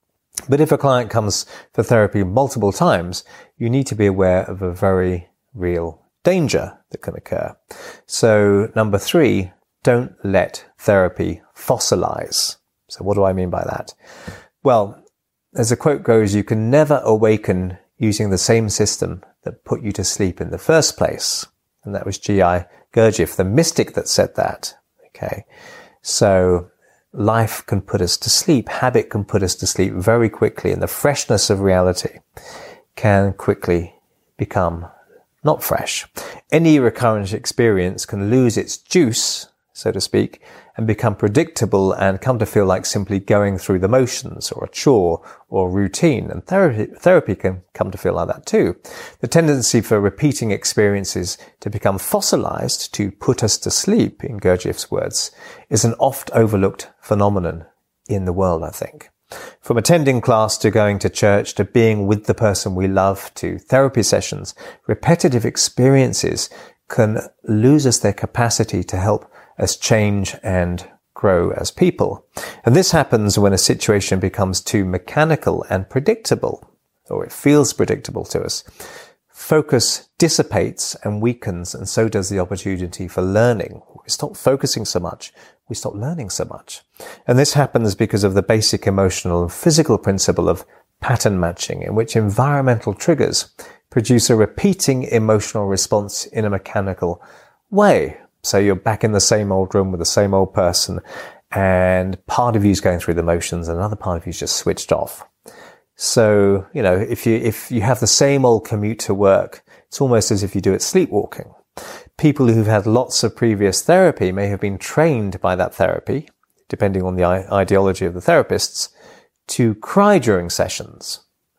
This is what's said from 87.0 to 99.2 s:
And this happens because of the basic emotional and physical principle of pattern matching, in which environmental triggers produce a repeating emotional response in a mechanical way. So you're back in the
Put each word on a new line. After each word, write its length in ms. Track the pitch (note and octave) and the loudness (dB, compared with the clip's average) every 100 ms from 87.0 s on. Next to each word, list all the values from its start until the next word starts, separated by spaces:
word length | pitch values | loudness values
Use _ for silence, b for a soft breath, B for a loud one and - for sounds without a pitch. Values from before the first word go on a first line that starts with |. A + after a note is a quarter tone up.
| B B B | B B B
And 120 | B2+ | 2
this 160 | C#3+ | 4
happens 400 | D3 C3 B2 A2 | 2 2 2 0
because 300 | F#2 A2 G#2+ | 0 0 2
of 100 | G2+ | 2
the 80 | G2 | 2
basic 440 | F#2+ A2 A2 G#2 - | 2 2 2 0 0
emotional 560 | G2 F#2+ - F#2 F2 | 2 2 0 -2 0
and 100 | F2 | -2
physical 440 | - E3+ D#3 D3+ G#2 | -2 2 2 2 2
principle 540 | - F#2+ - F2 F2 | 2 0 0 0 0
of 160 | F2 - b b - | 0 -4 b b -8
pattern 400 | - B2 A#2 F#2+ | -4 0 0 0
matching, 400 | F#2 - - F2 | -2 -4 -8 -8
in 140 | F2 | -4
which 200 | G#2+ A2+ | -2 0
environmental 800 | A2+ G#2 G#2 C#3 C#3+ C3 A2+ - | 0 0 0 0 2 2 0 -2
triggers 640 | G2 - D3+ A2+ - - - B B B | -4 0 2 0 -2 -6 -12 B B B
produce 400 | B2 G#2+ A#2+ - | -2 2 2 4
a 80 | A2+ | 4
repeating 680 | G#2 - G3+ F3+ - C3 | 2 2 0 0 0 -2
emotional 640 | C3 A#2 A2 G#2+ - A2 G2+ | 0 0 2 2 0 -4 -2
response 600 | G2 - G#2+ G2+ - - | -2 0 -2 -2 -8 -8
in 180 | A2+ | -4
a 60 | G#2+ | -2
mechanical 720 | F#2+ - G#2+ G2 F#2 F2 E2+ B B B B - | -4 -4 -6 -4 -4 -4 -6 B B B B -4
way. 480 | G3 G#3 A#2 C#2 - _ _ | 2 4 4 0 -8 _ _
So 160 | - G2+ | -2 2
you're 180 | G2+ F#2 | 2 2
back 260 | - G#2+ | -2 -2
in 80 | A2+ | 0
the 100 | G#2 | 2